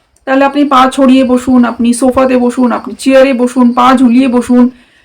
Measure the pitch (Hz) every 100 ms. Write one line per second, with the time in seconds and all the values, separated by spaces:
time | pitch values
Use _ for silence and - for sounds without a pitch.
0 | _ _ - 269 277 294 294 262 262 269
1 | 262 262 254 254 262 254 240 233 233 233
2 | 262 254 262 254 240 247 240 208 254 -
3 | 262 269 269 240 247 262 247 240 247 262
4 | 254 240 269 240 233 247 247 - _ _